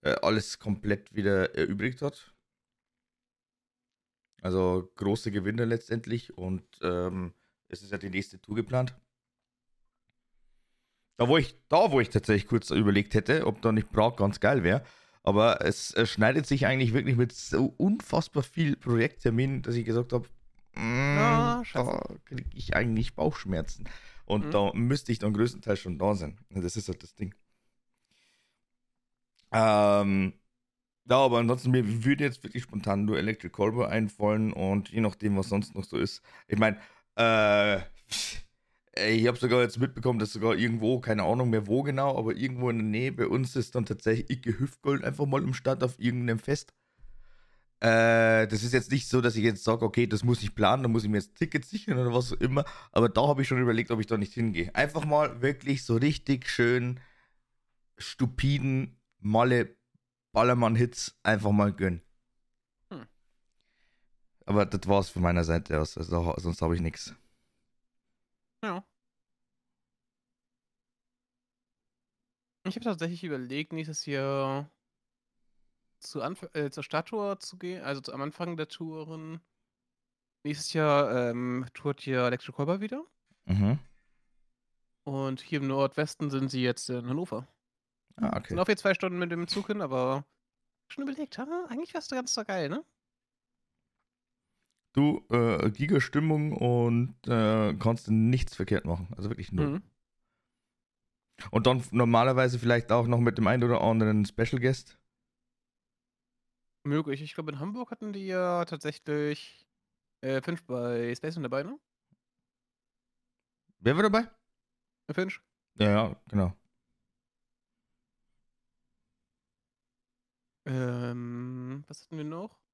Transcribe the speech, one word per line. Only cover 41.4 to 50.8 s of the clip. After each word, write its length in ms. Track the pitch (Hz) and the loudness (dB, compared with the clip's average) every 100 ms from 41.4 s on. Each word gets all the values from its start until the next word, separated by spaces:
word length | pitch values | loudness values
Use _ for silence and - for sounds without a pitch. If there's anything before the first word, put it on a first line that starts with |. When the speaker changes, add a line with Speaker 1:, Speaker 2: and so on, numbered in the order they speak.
| 123 | 2
Speaker 1:
mehr 160 | 113 101 | 0 2
wo 160 | 120 | 0
genau, 340 | 143 135 139 131 | 0 0 0 0
aber 200 | 110 - | -2 -2
irgendwo 340 | 131 127 123 | -4 -2 -2
in 80 | 117 | 0
der 80 | 110 | 0
Nähe 240 | 107 131 | -2 -2
bei 160 | - 120 | -2 0
uns 300 | 131 127 131 | 0 -2 -4
ist 180 | 117 | -4
dann 120 | 127 113 | -4 -4
tatsächlich 440 | 101 - 113 110 | -4 0 0 0
Icke 260 | 117 117 101 | -6 -2 -2
Hüftgold 460 | 139 - 143 139 | -2 -2 0 0
einfach 240 | - 143 147 | -2 -4 -2
mal 160 | 131 | 0
im 100 | 131 | -2
Start 300 | 127 - 131 | -2 -2 0
auf 160 | 127 123 | -2 0
irgendeinem 400 | 117 123 120 113 | -2 0 -2 -2
Fest. 340 | - 139 - _ _ _ - - - - _ _ _ _ | -2 -4 -4 _ _ _ -20 -20 -20 -20 _ _ _ _
Äh, 680 | 113 113 113 113 113 113 110 | 4 6 6 6 6 4 4
das 160 | 107 | 0
ist 100 | 117 | 2
jetzt 200 | 127 113 | 0 2
nicht 160 | 131 - | -2 2
so, 120 | 127 | 2
dass 140 | 120 | 2
ich 80 | 110 | 2
jetzt 220 | 110 98 | 2 2
sag, 180 | - 113 | 0 0
„Okay, 240 | 113 - 120 | 2 2 0
das 160 | 104 | 2
muss 220 | 120 120 | 0 0
ich 100 | 104 | -2
planen, 300 | - 101 127 | 0 2 4